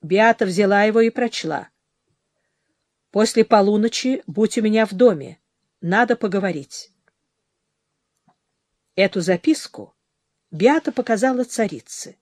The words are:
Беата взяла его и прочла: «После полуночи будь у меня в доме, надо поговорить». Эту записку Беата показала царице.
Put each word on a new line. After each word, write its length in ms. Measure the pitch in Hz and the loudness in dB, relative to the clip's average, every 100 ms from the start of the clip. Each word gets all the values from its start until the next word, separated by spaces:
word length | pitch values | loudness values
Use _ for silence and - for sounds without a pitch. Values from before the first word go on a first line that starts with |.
Беата 440 | 156 190 220 226 202 | 0 2 2 2 0
взяла 380 | 180 202 202 | 0 2 4
его 160 | 214 220 | 2 2
и 100 | 226 | 2
прочла: 580 | 226 240 - 160 151 - _ _ _ _ _ _ _ _ _ _ _ _ _ _ | 0 -4 -4 -6 -8 -10 _ _ _ _ _ _ _ _ _ _ _ _ _ _
«После 340 | 196 220 - | -2 0 2
полуночи 800 | 220 214 202 214 226 - 254 262 - | 4 4 4 2 0 -2 -4 -4 -6
будь 300 | 156 220 - | -2 0 0
у 40 | |
меня 240 | 214 214 220 | 0 0 0
в 80 | |
доме, 440 | 185 247 170 135 170 _ _ _ _ | 4 4 4 -8 -18 _ _ _ _
надо 360 | 170 196 240 240 | -2 0 2 0
поговорить». 760 | 214 190 190 160 - - - _ _ _ _ _ _ _ _ _ _ _ _ _ _ _ _ _ _ _ _ | -2 -2 -4 -6 -10 -18 -20 _ _ _ _ _ _ _ _ _ _ _ _ _ _ _ _ _ _ _ _
Эту 260 | - 196 196 | -2 0 0
записку 760 | 165 175 - 311 - - - _ _ _ _ _ _ | -2 0 0 0 -2 -18 -20 _ _ _ _ _ _
Беата 420 | 156 214 311 - | 0 2 2 -2
показала 520 | - 247 226 254 254 | -6 -4 -2 0 -2
царице. 720 | 247 - 214 139 - - - - | -6 -4 -6 -6 -18 -18 -18 -20